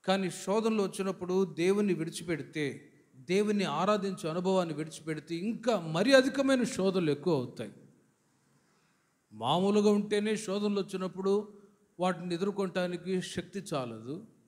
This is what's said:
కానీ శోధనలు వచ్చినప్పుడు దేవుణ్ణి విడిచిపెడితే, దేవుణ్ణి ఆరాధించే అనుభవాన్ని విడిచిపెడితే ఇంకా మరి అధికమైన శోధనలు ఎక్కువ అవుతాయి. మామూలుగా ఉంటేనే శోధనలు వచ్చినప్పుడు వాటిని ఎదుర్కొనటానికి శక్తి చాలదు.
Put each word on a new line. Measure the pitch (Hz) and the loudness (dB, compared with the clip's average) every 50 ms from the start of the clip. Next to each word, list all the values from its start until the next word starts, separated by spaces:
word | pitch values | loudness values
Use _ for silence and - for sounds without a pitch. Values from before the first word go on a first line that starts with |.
| _ | _
కానీ | - 185 190 190 180 | 0 0 0 0 -2
శోధనలు | 156 - - - 196 220 214 226 226 214 196 | -4 -6 -4 0 0 2 2 2 0 0 0
వచ్చినప్పుడు | 185 - - 190 196 185 - 185 175 180 190 190 175 156 | -2 -2 -4 -4 -4 -4 -6 -4 0 2 2 2 0 0
దేవుణ్ణి | 160 165 185 196 208 214 202 175 | -2 2 2 2 2 2 2 0
విడిచిపెడితే, | 156 160 165 165 - 170 165 170 139 117 - - 156 147 135 113 117 - - _ _ _ _ _ | 0 -2 -6 -6 -10 -6 -6 -6 -6 -6 -8 -6 -4 -4 -4 -4 -8 -16 -20 _ _ _ _ _
దేవుణ్ణి | 127 131 - 175 196 214 208 214 202 190 | -20 -6 -2 0 0 2 2 2 0 0
ఆరాధించే | 160 143 151 180 196 214 208 190 196 190 - - 160 | 0 0 0 2 2 2 2 0 -2 -6 -4 -6 -6
అనుభవాన్ని | 156 180 180 190 190 190 180 165 156 | -4 -2 0 2 2 2 2 0 -2
విడిచిపెడితే | 147 156 156 - - - 160 156 151 151 - 170 | -6 -6 -8 -10 -12 -8 -8 -8 -8 -6 -8 -8
ఇంకా | 170 180 220 226 233 - 247 233 196 | -4 -4 -4 -4 -2 0 0 0 0
మరి | 165 160 156 165 208 254 269 | 0 -2 0 2 4 8 8
అధికమైన | 262 254 269 - 277 277 269 269 254 240 | 8 8 6 2 0 2 4 4 2 2
శోధనలు | - - - 185 196 185 190 175 151 | -2 0 0 0 2 2 2 2 2
ఎక్కువ | 143 143 - 180 165 | 0 0 0 0 0
అవుతాయి. | 139 123 120 - - 117 104 - - - - _ _ _ _ _ _ _ _ _ _ _ _ _ _ _ _ _ _ _ _ _ _ _ _ _ _ _ _ | 0 -2 -6 -8 -12 -12 -12 -12 -20 -20 -20 _ _ _ _ _ _ _ _ _ _ _ _ _ _ _ _ _ _ _ _ _ _ _ _ _ _ _ _
మామూలుగా | 107 107 113 123 143 175 190 202 202 214 202 214 | -12 -6 0 0 2 4 4 4 4 6 6 6
ఉంటేనే | 208 208 208 208 214 208 208 214 214 | 6 4 2 2 0 0 2 2 0
శోధనలు | 208 - - 190 208 208 214 208 202 | -2 -2 -4 -2 0 0 0 0 0
వచ్చినప్పుడు | 190 - - 185 185 180 185 180 190 196 196 208 208 - - - - - _ _ _ _ _ - | -2 -4 -6 -6 -6 -6 -6 -4 0 2 2 2 0 -4 -14 -20 -20 -20 _ _ _ _ _ -2
వాటిని | 175 185 180 165 180 180 175 | -2 -2 0 -2 -4 -6 -4
ఎదుర్కొనటానికి | 165 190 202 190 196 196 185 160 185 180 180 180 170 165 180 190 185 | -2 -2 -2 -2 -2 -4 -2 0 -2 -2 -2 -4 -6 -4 -2 -2 -2
శక్తి | 180 - - 185 165 - - 202 | -2 -4 -8 -8 -8 -8 -10 -10
చాలదు. | - - 165 143 127 117 117 110 113 120 147 180 226 - _ _ _ | -8 -4 -4 -4 -4 -4 -8 -10 -10 -10 -10 -10 -12 -16 _ _ _